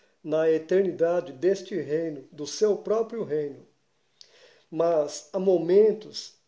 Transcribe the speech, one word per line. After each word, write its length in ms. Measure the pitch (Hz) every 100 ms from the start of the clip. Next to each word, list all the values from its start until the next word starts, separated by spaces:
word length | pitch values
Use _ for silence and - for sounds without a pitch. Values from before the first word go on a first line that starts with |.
| _ _
na 240 | 151 156 160
eternidade 840 | 160 160 185 196 143 165 175 165
deste 400 | 135 175 190 -
reino, 540 | 196 135 151 165 147 -
do 140 | 147 147
seu 320 | - 214 190
próprio 460 | - 214 220 226
reino. 420 | 156 151 147 131 - _ _ _ _ _ - _ - _ _
Mas 600 | 160 165 165 147 - -
há 60 | 196
momentos 920 | 190 175 160 190 220 196 147 - - _